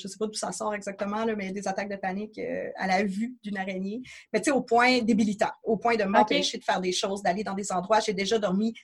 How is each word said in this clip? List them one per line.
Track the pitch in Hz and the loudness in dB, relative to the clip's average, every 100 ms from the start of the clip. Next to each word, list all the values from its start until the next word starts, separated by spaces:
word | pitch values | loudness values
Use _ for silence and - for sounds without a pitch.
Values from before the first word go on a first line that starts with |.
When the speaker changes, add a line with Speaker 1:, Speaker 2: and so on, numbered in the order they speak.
Speaker 1:
je | 190 | -8
sais | - | -6
pas | 214 | -6
d'où | |
ça | 214 202 | -4 -6
sort | 185 214 | -4 -4
exactement, | 208 202 196 202 208 226 | -4 -6 -6 -4 -2 -2
là, | 214 | -2
mais | 190 | -4
des | 196 196 | -4 -4
attaques | 190 202 | -4 -4
de | 196 | -4
panique, | 190 190 214 214 | -4 -4 -6 -8
euh, | 165 180 185 - | -6 -4 -6 -4
à | 190 | 0
la | 185 | 2
vue | 208 190 233 254 | 2 0 -4 -6
d'une | 208 196 | -8 -6
araignée. | 190 190 196 220 254 - - | -6 -4 -6 -6 -10 -16 -4
Mais | 220 | -2
tu | 285 | 2
sais, | |
au | 262 | 2
point | - 233 247 254 | 4 4 6 4
débilitant, | 220 247 214 208 208 - | 4 4 4 2 -2 -2
au | - 220 | -2 0
point | 240 233 | 2 2
de | |
Speaker 2:
Ok. | 190 | 2
Speaker 1:
m'empêcher | 220 - 285 285 226 | 4 4 4 0 -2
de | |
faire | - 190 | -2 0
des | 185 | 0
choses, | 180 202 202 | 0 -2 -2
d'aller | 196 180 | 0 -2
dans | 202 | -2
des | 190 202 | -4 -4
endroits. | 185 185 214 | -4 2 2
J'ai | 220 | 2
déjà | 190 196 226 | 0 2 2
dormi | 202 185 226 233 | 2 2 0 -2